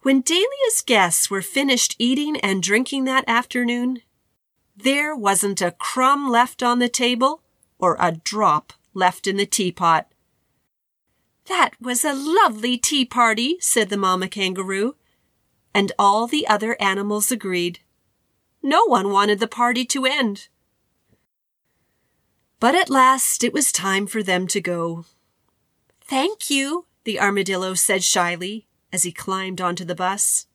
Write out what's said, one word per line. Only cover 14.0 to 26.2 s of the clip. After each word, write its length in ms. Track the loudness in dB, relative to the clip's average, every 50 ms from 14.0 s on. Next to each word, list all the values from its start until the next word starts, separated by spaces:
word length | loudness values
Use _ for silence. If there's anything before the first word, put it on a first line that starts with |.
| 0 0 0 0 -2 -6
kangaroo, 680 | -4 -4 -4 -4 -4 -4 -6 -4 -4 -2 -2 -4 -4 _ _ _ _ _ _ _ _ _ _ _ _ _ _ _ _
and 180 | 0 0 0 0 2
all 280 | 4 4 4 4 0
the 200 | 0 -2 -2 0
other 300 | 2 0 0 0 -4 -4 -2
animals 540 | 0 -2 0 -2 -2 -4 -2 -2 -2 -2 -2
agreed. 480 | -4 -4 -4 -4 -2 -2 -4 -6 -8 _ _ _ _ _ _ _ _ _ _ _ _ _ _ _ _ -4
No 220 | 2 4 4 4
one 260 | 4 4 2 2 2
wanted 300 | 2 2 2 2 2 0
the 80 | 0 -6
party 360 | -2 0 0 0 2 0 -2
to 180 | -2 -2 0 0
end. 440 | 0 0 2 0 -2 -2 -6 -12 _ _ _ _ _ _ _ _ _ _ _ _ _ _ _ _ _ _ _ _ _ _ _ _ _ _ _ _ _ _ _ _ _ _ _ _ _ _ _ _ _ _ _
But 140 | 2 4 4
at 160 | 4 4 4
last 520 | 4 6 6 6 6 4 0 -2 -2 0 -2
it 120 | 0 0
was 180 | 0 0 0 -2
time 340 | -4 -2 0 0 0 -2
for 160 | -2 -6 -6 -2
them 240 | 0 0 0 0 -2
to 120 | -4 -4
go. 460 | -4 -4 -4 -4 -4 -4 -6 -8 -12 _ _ _ _ _ _ _ _ _ _ _ _ _ _ _ _ _ _ _ _
"Thank 480 | -4 -2 0